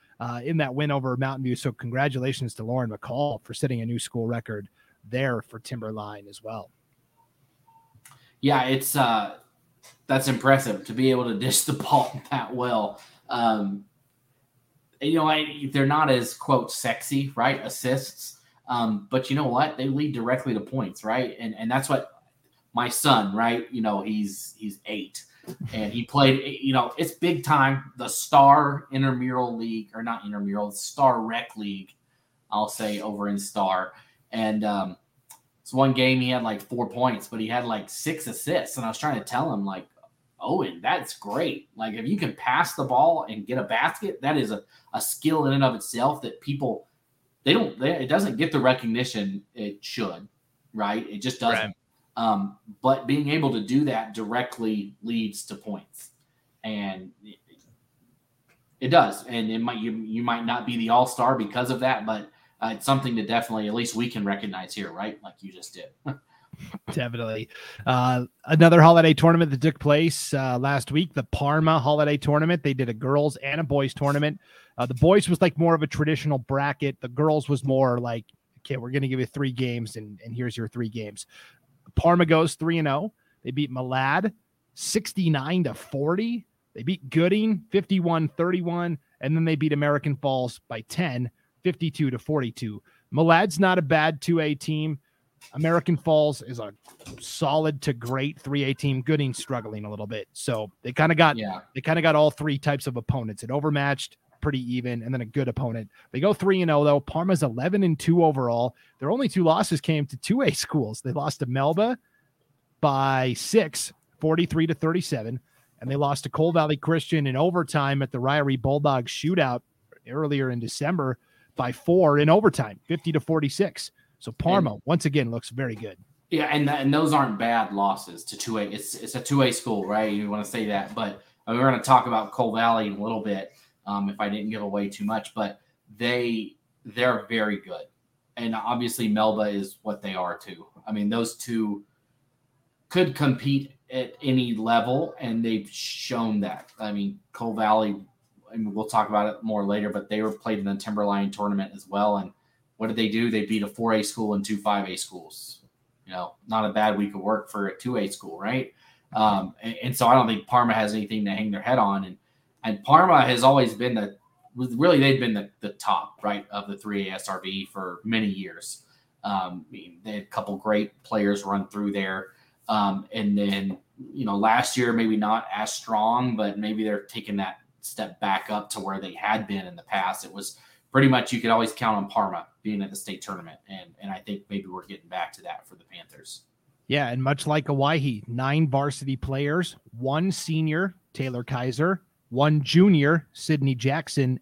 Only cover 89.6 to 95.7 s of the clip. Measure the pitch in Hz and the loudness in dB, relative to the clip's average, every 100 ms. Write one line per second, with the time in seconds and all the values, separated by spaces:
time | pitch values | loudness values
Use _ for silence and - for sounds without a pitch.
89.6 | 156 143 147 147 151 135 139 131 123 - | 0 2 2 2 0 -2 0 0 -2 -6
90.6 | - 113 - - 170 123 120 - _ _ | -12 -12 -8 -4 -2 -2 -6 -8 _ _
91.6 | 185 - 165 - 139 123 - 151 123 - | -4 -2 -2 0 -2 -2 -2 -2 -2 -6
92.6 | 110 101 - _ _ 139 165 165 202 151 | -8 -8 -16 _ _ 2 6 6 4 2
93.6 | 190 180 143 160 156 151 - 170 151 143 | 4 4 4 4 2 0 0 2 2 -2
94.6 | - 156 156 143 _ _ _ _ - 135 | -4 -4 -2 -6 _ _ _ _ -14 -4
95.6 | 160 | 2